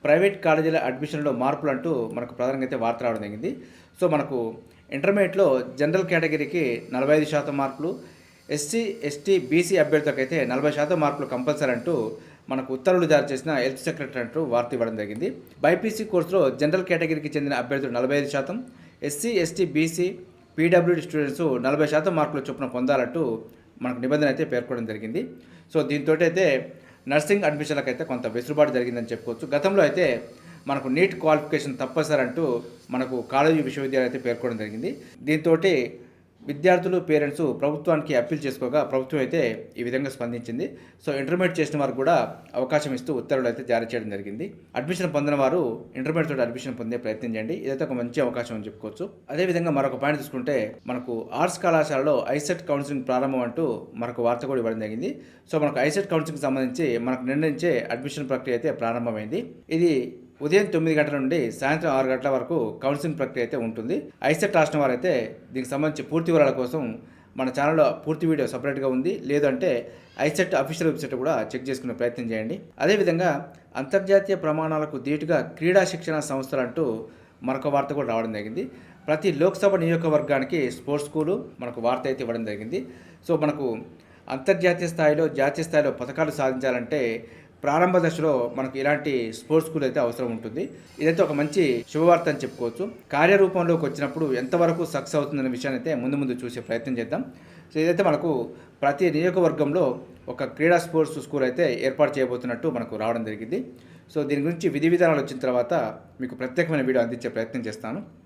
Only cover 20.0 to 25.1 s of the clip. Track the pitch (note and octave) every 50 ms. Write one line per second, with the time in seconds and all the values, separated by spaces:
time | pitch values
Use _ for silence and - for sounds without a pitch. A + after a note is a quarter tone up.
20 | F3 F#3 - - - - - - - _ _ - D#3+ E3+ F3+ F3+ E3 E3+ F3 D#3+
21 | D3+ - - D3+ D3 C3+ C3 - E3+ D3+ C3 B2 A#2+ C3 C#3+ D3 D#3 C#3+ D3+ D3+
22 | D#3 F#3+ F3 D#3 D3+ D3 D3+ C#3+ C3 - - - C#3 B2 - B2 B2+ C3 C#3+ C3+
23 | B2 B2 - E3+ D#3 B2 A2+ A2 - - - - - - _ - A#2 B2+ B2+ B2
24 | B2 C3 D3 D3 D3+ C#3+ C3 B2+ D#3+ - B2+ B2 B2 - C3 A#2+ A2+ A2 G#2+ A2
25 | A2 A2